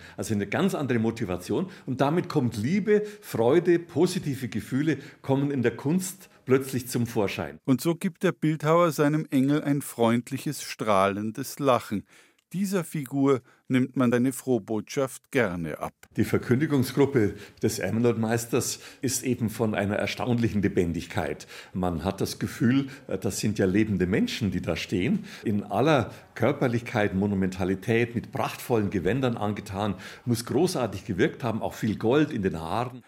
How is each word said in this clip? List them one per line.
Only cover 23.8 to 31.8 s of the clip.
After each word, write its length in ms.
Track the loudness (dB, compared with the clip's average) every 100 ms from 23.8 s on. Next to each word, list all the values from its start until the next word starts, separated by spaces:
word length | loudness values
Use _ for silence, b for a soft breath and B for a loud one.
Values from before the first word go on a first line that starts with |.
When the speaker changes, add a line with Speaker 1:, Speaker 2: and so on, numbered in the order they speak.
| 2 2 2
Speaker 1:
Menschen, 440 | 2 0 -2 -2
die 120 | -2
da 120 | -4
stehen, 520 | -4 -2 -2 0 -2 B B
in 180 | -4 -2
aller 500 | -2 0 2 2 2 B B
Körperlichkeit, 800 | -2 0 2 0 0 -2 0 0
Monumentalität, 1000 | 2 0 0 -2 -2 -2 -2 0 0 2
mit 180 | -2 -6
prachtvollen 560 | -4 -6 -6 -2 0 2
Gewändern 480 | 0 0 0 0 -2
angetan, 600 | -4 -4 -8 -4 -4 -4 B B
muss 220 | -2 -2 0
großartig 580 | 0 2 0 -2 -4
gewirkt 400 | -6 0 0 0
haben, 160 | -4 -4
auch 140 | -6
viel 220 | -4